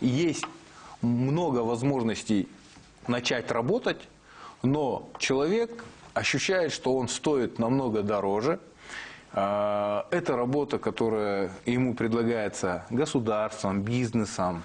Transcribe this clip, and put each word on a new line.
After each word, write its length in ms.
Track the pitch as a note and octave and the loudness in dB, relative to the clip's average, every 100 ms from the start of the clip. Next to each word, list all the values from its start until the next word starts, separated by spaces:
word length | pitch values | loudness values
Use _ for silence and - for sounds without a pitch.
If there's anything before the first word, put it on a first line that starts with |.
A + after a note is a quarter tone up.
есть 440 | A3+ B2+ E3+ D3 - - - - - - | 2 4 2 0 -6 -12 -20 -20 -20 -4
много 580 | A#2+ A#2+ C3 D3+ E3+ B2 | 0 2 2 2 2 2
возможностей 880 | A2+ A#2+ C3 C3+ A2+ G2+ - G#2 F2+ - - - - - - | 2 0 2 2 0 0 2 2 2 -6 -20 -20 -20 -10 -2
начать 440 | A#2+ B2 B2+ A2 | -2 0 -2 0
работать, 460 | A#2 A#2+ A3+ A3 E3 - - - - - - | 0 2 0 0 -4 -8 -20 -20 -20 -20 -2
но 460 | B2+ D3 C#3 G2+ - - | 0 2 0 -4 -6 -4
человек 680 | - C3+ D3 G#3+ A#3 - - - - | 0 2 2 0 -2 -6 -16 -18 -8
ощущает, 580 | - A2 C#3 - F#3+ E3 | -2 0 0 2 2 0
что 240 | - - C3 | 0 0 0
он 120 | A#2+ | 0
стоит 520 | - - C#3+ A#2+ - | -2 2 2 2 0
намного 440 | A#2 C3 C3 A2 | 2 2 2 0
дороже. 560 | G2+ G#2+ G2 G2+ B2 F3+ - - - - - - - | 2 2 2 2 0 -2 -6 -20 -16 -14 -14 -16 -8
А, 760 | - G3 G#3 G#2 G#2 G#2 G#2 - | -2 0 2 2 0 0 -2 -2
это 240 | F3 E3+ B2+ | -2 0 0
работа, 420 | B2 C#3+ C#3 A2+ | 0 0 0 -2
которая 720 | - E2 A#2 A2 G#2 G2 F#2+ F#2 - | -2 0 0 2 0 0 -2 -4 -2
ему 280 | B2 C3 A2+ | 2 2 0
предлагается 880 | A2+ A#2 A#2 A#2 G#2 - F#2+ F2+ F2+ | 0 2 2 0 -2 -2 -2 -2 -2
государством, 920 | A#2+ D3+ C#3 A2+ G#2+ G#2+ - G2+ G2 | -2 0 0 2 0 0 -2 -2 0
бизнесом, 840 | G2 A#2+ B2 A#2 G#2 - F#2 F2 | 0 0 0 0 0 0 -2 -2